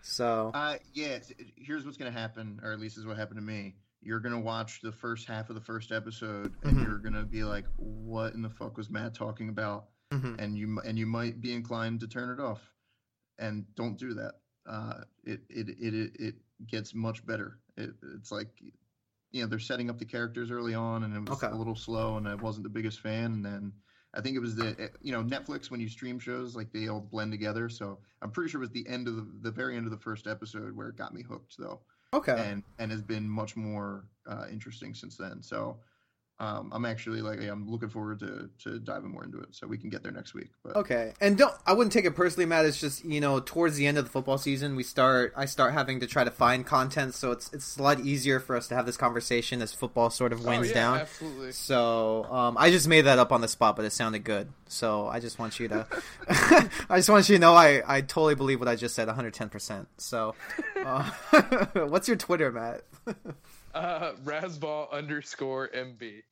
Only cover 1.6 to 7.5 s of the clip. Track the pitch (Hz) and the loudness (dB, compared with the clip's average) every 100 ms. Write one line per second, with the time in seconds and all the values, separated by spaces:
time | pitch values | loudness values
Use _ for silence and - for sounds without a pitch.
1.6 | 139 151 139 139 131 120 113 113 110 104 | -10 -10 -10 -12 -10 -8 -8 -10 -12 -12
2.6 | 110 107 110 107 110 110 107 107 107 107 | -10 -10 -10 -12 -12 -8 -8 -10 -10 -10
3.6 | 98 95 _ _ 101 113 120 117 113 113 | -10 -16 _ _ -8 -6 -4 -6 -6 -6
4.6 | 113 - 113 113 120 113 117 110 110 110 | -8 -10 -14 -10 -10 -10 -8 -10 -10 -12
5.6 | 104 113 113 110 110 113 110 104 101 - | -10 -12 -6 -8 -8 -12 -10 -8 -8 -6
6.6 | 143 135 107 104 107 107 104 110 107 | 2 4 2 -2 -4 -4 -4 -4 -4